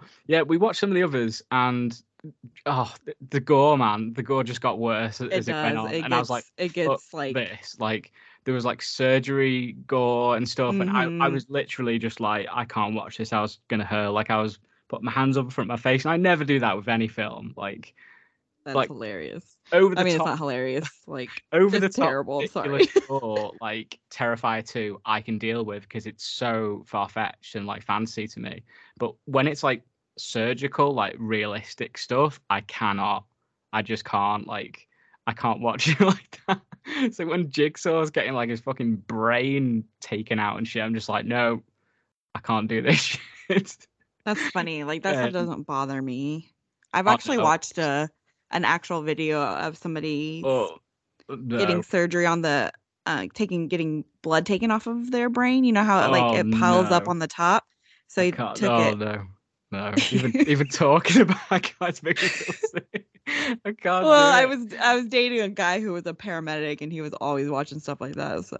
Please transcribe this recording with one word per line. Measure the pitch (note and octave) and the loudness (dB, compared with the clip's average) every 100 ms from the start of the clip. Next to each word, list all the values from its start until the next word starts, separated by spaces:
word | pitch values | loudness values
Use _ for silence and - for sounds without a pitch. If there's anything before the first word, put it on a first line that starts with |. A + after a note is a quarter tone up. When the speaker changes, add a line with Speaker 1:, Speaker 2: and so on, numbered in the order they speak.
| - _ - | -6 _ 0
Speaker 1:
yeah, | D#3+ | 2
we | D3 E3 | 4 2
watched | G#3+ F3 | 2 2
some | G3+ | 0
of | F#3 | 2
the | |
others, | F3 C3+ A2+ A2 - | 2 0 -2 -4 -2
and, | B2+ B2+ B2 A#2+ A#2 _ _ D#3 - A2+ - C#3+ | 2 2 2 -2 -6 _ _ -20 -20 -20 -10 -4
oh, | C3 A2+ - - | -2 -2 -8 -16
the, | - C3 | -16 -6
the | C#3+ | -4
gore, | A#2+ C#3 D3 C#3+ | 2 6 6 6
man, | A2+ G#2 A2 | 4 2 -2
the | A#2 | -4
gore | B2 C3+ B2 | -2 -2 -2
just | A#2+ | -2
got | B2+ G#2 | -2 0
worse | A#2 A2 A2+ A2 | 0 0 -2 -4
as | B2 | -4
Speaker 2:
It | F#2 A2+ | -4 -2
Speaker 1:
it | G#2+ | -2
went | A2+ A2+ | -2 -2
Speaker 2:
does. | |
Speaker 1:
on. | A2 | -4
Speaker 2:
It | E3 | -4
Speaker 1:
And | B2+ B2 | 0 0
I | |
was | A#2+ | 0
Speaker 2:
gets, | |
Speaker 1:
like, | A#2+ - - | -4 -6 -6
Speaker 2:
it | F3+ E3+ D#3+ | -6 -2 0
Speaker 1:
"Fuck | - | -2
Speaker 2:
gets, | - | -6
like | D#3+ C3+ B2+ | -8 -4 -4
Speaker 1:
this." | G2 A2 - - | -6 -10 -14 -6
Like, | A2 A2 - _ - _ C3 | -2 -2 -6 _ -20 _ -4
there | B2+ | -2
was, | A#2+ | -2
like, | B2 | -4
surgery | - - C3 C3 B2+ C#3 C3+ B2+ B2 - - | -6 0 4 4 2 0 2 0 -4 -8 -4
gore | C3 B2 A#2+ A#2+ A2+ | 0 2 2 2 2
and | A#2+ | 0
stuff, | - B2+ - | 0 0 0
and | - | 0
I, | B2+ C3 C3 | 0 0 0
I | C#3 | 0
Speaker 2:
Mm-hmm. | |
Speaker 1:
was | C3+ C3 | 0 -4
literally | C#3 - - A#2+ A#2 | -4 -4 -4 -2 0
just | A2+ - | -2 -4
like, | G#2+ G#2+ G2 | -2 -2 -4
"I | A#2+ A#2 | -6 -4
can't | A2 G#2 G#2+ | -2 -2 -2
watch | - - | -6 -10
this." | A2 | -2
I | A2 | -2
was | A2 - - | -2 -6 -4
gonna | A2 G2 | -4 -2
hurl. | A2 G#2 | -2 0
Like, | G#2 G#2+ | 0 0
I | A2 | 0
was | G#2+ G#2 _ _ - | 0 -6 _ _ -12
putting | G#2 A2+ | -8 -2
my | |
hands | C3+ C3+ C3 | 0 2 2
up | C3 | 0
in | |
front | C3+ G#2+ | -4 -4
of | A#2 | -2
my | |
face, | C3 C3 D#3 | 2 2 2
and | |
I | E3+ | 2
never | F#3 E3 C#3+ | 4 4 2
do | C#3 | 2
that | A#2 G2 | 2 0
with | G#2 | 0
any | A2+ A2 | 0 0
film. | A2+ G#2+ A2 A2+ G2+ | -2 -6 -8 -14 -10
Like, | G2 - - _ - - _ _ _ _ C#3+ | -10 -10 -16 _ -20 -20 _ _ _ _ -4
Speaker 2:
That's | C3+ A2+ | -2 -2
Speaker 1:
like, | |
Speaker 2:
hilarious. | B2 A2 F#2+ C#2+ - - _ - | -4 -10 -8 -10 -12 -16 _ 2
Speaker 1:
over | F3 F#3+ F3+ | 6 6 6
the | |
Speaker 2:
I | F#3 | 2
mean, | E3 | 2
Speaker 1:
top, | |
Speaker 2:
it's | E3 | 0
not | D#3+ | -2
hilarious. | C#3+ B2 C3 C3+ D#3 - - | -4 -2 -2 -4 -6 -12 -14
Like, | C#3 B2 - - | -12 -12 -14 0
Speaker 1:
<laughs> | |
over | E3 G3 G3 | 4 6 4
Speaker 2:
it's | |
Speaker 1:
the | F#3+ | 0
top, | F#3+ D#3+ C3+ | 2 0 0
Speaker 2:
terrible. | C3+ C#3+ - | -2 -4 -4
Speaker 1:
ridiculous | F3 - C#3 F4 | -4 0 4 4
Speaker 2:
Sorry. | |
<laughs> | - - | 4 0
Speaker 1:
gore, | C#3 A#2 G#2+ G#2 - | -2 -2 -2 -4 -6
like, | A2 A2 - - _ | -8 -6 -10 -16 _
Terrifier | - A#2+ A#2 A#2+ A2+ - | -4 -2 0 -2 -2 -4
two, | A#2+ G#2+ G2 A2 | -6 -6 -6 -4
I | G#2+ | -4
can | G#2 G#2+ | -2 -4
deal | A2+ A#2 G#2+ | -2 -4 -4
with | G2+ - | -8 -10
'cause | A2+ G#2+ | -12 -10
it's | - - | -12 -10
so | - A#2+ A2 G#2+ G2+ - | -4 -2 -2 -2 -6 -6
far-fetched | G#2+ G2 A2+ G#2 - - G#2+ | -4 -4 -4 -6 -6 -12 -10
and, | G2+ | -8
like, | G2+ | -8
fantasy | - G#2 A2+ - G#2+ | -4 -2 -4 -6 -10
to | - | -10
me. | - - - - - - | -12 -14 -18 -20 -18 -8
But | A#2 - - | -8 -8 -2
when | C3+ C#3+ | 2 2
it's, | D3 | 2
like, | C#3 A#2 - _ _ - | 0 -2 -6 _ _ -14
surgical, | - A#2 A2+ B2 C#3 - C#3+ | -8 -2 -2 -2 -2 0 2
like, | B2+ G2 - | 2 -2 -2
realistic | A2 A2 G#2 G#2 - - - - | -2 -2 -2 -6 -10 -10 -10 -10
stuff, | - B2 D3 - - | -2 2 2 0 -4
I | G2 | -4
cannot. | - - G#2+ G2 G2+ G#2 - _ _ _ _ | -4 -2 0 0 0 -2 -6 _ _ _ _
I | A2 | -4
just | G#2 A2 - | -2 -6 -2
can't, | G2+ G2+ G#2 - | 0 0 -2 -4
like, | G#2+ - - _ _ _ _ - | -10 -10 -16 _ _ _ _ -6
I | |
can't | A2+ A#2 G#2+ | -2 0 0
watch | A#2 G#2+ D#3+ | 0 0 2
<laughs> | |
it | D3+ | 4
like | F#3+ G3 - - - | 4 2 -4 -8 -4
that. | F#3+ - - C#4+ D4+ B3 | -4 -6 -18 -8 -2 -2
So | - E3 | -2 -4
when | F3 D#3 | -2 -2
Jigsaw's | D3+ D3+ - F3 D#3+ D#3 | 0 0 0 0 0 0
getting, | D3 A2+ | -2 -2
like, | C3 A#2 | -2 -2
his | A#2 | -4
fucking | C3+ B2+ A#2+ G#2 | -6 -4 -2 -2
brain | - A2+ A2+ A#2+ C3+ C#3 C3 A2+ A2 _ | -4 -2 2 2 2 0 0 -2 -4 _
taken | - G#2+ A2 A2 | -8 -6 -2 -2
out | G#2 G2+ | -2 -2
and | A2+ | -4
shit, | A#2 | -4
I'm | A2 A2 | -4 -4
just | G#2+ | -4
like, | G#2 A2+ | -4 -2
"No, | A#2+ A#2 A#2 - _ _ _ _ _ _ - | 0 0 0 -8 _ _ _ _ _ _ -10
I | |
can't | - A2+ G#2+ | -2 -2 0
do | A2+ | 0
this | - D3+ | 2 2
<laughs> | - - - - - | 0 -6 -12 -10 -2
shit." | F#3+ - - _ _ _ _ G#3 | 0 -2 -8 _ _ _ _ -6
Speaker 2:
That's | G#3 C#4+ | -4 -4
funny. | F#3 E3+ D#3 | -4 -4 -6
Like, | D3 E3 | -6 -4
that | F#3+ C3 | -2 0
stuff | B2 | 0
Speaker 1:
Um, | |
Speaker 2:
doesn't | F3+ F3 C#3+ | -2 -4 -6
bother | D3+ C#3 C3+ C3+ | -6 -4 -4 -4
me. | C3+ B2+ C#3+ D#3 - _ _ _ _ | -6 -4 -6 -6 -10 _ _ _ _
I've | F3+ G3 | 2 4
Speaker 1:
I | |
Speaker 2:
actually | A#3+ - A#3+ | 2 2 2
Speaker 1:
know. | |
Speaker 2:
watched | D#3 E3 - - | 2 2 -2 -2
a, | D3+ C#3+ D#3 _ _ _ - | 0 0 -2 _ _ _ -6
an | F3 C#3 | -2 0
actual | E3+ - E3+ | 0 -2 -4
video | D3+ D3+ D#3 D3+ | -4 -2 -2 0
of | C3 D#2 D#3+ D#3+ | -2 -2 -6 -8
somebody | E3+ D#3 D#3 D3 D#3 D#3+ | -8 -6 -4 -4 -6 -4
Speaker 1:
Oh, | C3+ B2+ F#2 D#2+ _ _ _ _ - | 0 0 -2 -6 _ _ _ _ -14
Speaker 2:
s-, | B2+ B2+ A3 | -10 -4 0
getting | F#3 F3 | 2 0
Speaker 1:
no. | |
Speaker 2:
surgery | - F#3 F3 F3 F3 | 0 0 2 2 2
on | E3+ | 2
the, | D#3+ C#3+ G2+ - _ _ - | 2 2 0 -4 _ _ -4
uh, | D3 F#2 | -4 -4
taking, | - G3 F3+ D#3+ | -4 -4 -2 -2
getting | F3 D#3+ D#3 - _ | -4 -2 -4 -8 _
blood | E3 D#3+ F3+ | 0 2 2
taken | F#3+ A3+ | 0 0
off | A3 A#3 | 0 -2
of | A#3+ A#3+ | -6 -4
their | B3 A#3+ | -2 0
brain. | A#3+ B3 C4 | 2 2 4
You | B3 | 4
know | G#3 G#3+ | 4 4
how | F#3+ G#2+ | 4 4
it, | |
like, | F3+ A#2+ | 4 4
Speaker 1:
Oh, | - | 4
Speaker 2:
it | - | 2
piles | - F3+ F3+ F3+ | 4 6 6 6
up | F3 F3 | 4 2
Speaker 1:
no. | |
Speaker 2:
on | E3+ | -2
the | D#3+ | -4
top? | - E3+ G#3+ - _ _ _ _ | 0 2 2 0 _ _ _ _
So | - | 0
Speaker 1:
I | F3+ | 0
Speaker 2:
he | D3+ | 0
Speaker 1:
can't, | A2 - | -4 0
Speaker 2:
took | G3 A#2 | 2 4
Speaker 1:
oh, | A2 | 4
Speaker 2:
it. | G#2 | 2
Speaker 1:
no. | G#2+ G#2 F#2+ - _ _ - | -2 -6 -10 -18 _ _ -10
No, | G2 G#2 G#2 - | -8 -2 0 2
even, | C3 B2+ C4 | 2 2 2
Speaker 2:
<laughs> | D3+ | 4
Speaker 1:
even | C#3+ C#3+ | 2 2
talking | - D3 D#3+ - G3 | 2 6 6 6 6
<laughs> | |
about, | F#3 F3+ - | 6 4 0
I | F#3 | 0
can't | - - F3 - | -2 -4 -4 -2
make | D#3 F3+ | -2 0
myself | F#3 - - - | 0 -2 -8 -6
sick. | A4 - - G3+ - _ - | -6 -6 -8 -12 -14 _ -8
I | D4 D4 A#3 G#3 A3 | -4 -4 -4 -6 -4
can't | F3 F#3 D#4 | 0 4 8
Speaker 2:
Well, | D4 | 8
Speaker 1:
do | C#4+ | 10
Speaker 2:
I | B3+ C4 | 8 6
Speaker 1:
it. | |
Speaker 2:
was, | C4+ A3 | 2 -4
I | - A#3+ B3 | 0 2 4
was | A#3 | 2
dating | B3 B3 A#3+ | 2 2 2
a | G3+ | -2
guy | G3+ F3 F#3+ | 0 0 0
who | G#3+ | -2
was | F3 E3+ | -4 -6
a | |
paramedic, | E3 G#3 E3 D#3 D#3 D3+ D3 | -8 -6 -6 -4 -4 -4 -6
and | D3+ | -8
he | D#3+ | -8
was | D3+ - | -8 -4
always | C#3+ C#3+ C#3+ | -2 0 0
watching | C#3 D3 D3+ | -2 -4 -8
stuff | - C#3 | -8 -8
like | C3+ D3 | -8 -6
that. | C#3+ E2 | -4 -6
So | - | -8